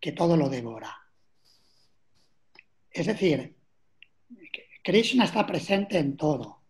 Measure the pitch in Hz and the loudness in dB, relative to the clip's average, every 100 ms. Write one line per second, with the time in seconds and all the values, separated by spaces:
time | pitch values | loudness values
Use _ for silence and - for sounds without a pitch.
0 | 156 139 170 165 135 127 117 110 - - | -8 0 2 2 2 -4 -8 -12 -14 -18
1 | _ _ _ _ _ _ _ _ _ _ | _ _ _ _ _ _ _ _ _ _
2 | _ _ _ _ _ - _ _ _ - | _ _ _ _ _ -20 _ _ _ -4
3 | 175 220 185 131 - _ _ _ _ _ | -4 0 2 0 -4 _ _ _ _ _
4 | - _ _ 240 - - - - - 202 | -20 _ _ -20 -18 -18 -18 -10 2 4
5 | 226 254 185 214 208 175 - 196 196 190 | 4 4 4 2 0 -2 0 0 0 0
6 | 139 139 151 131 107 - | 0 0 0 0 -4 -16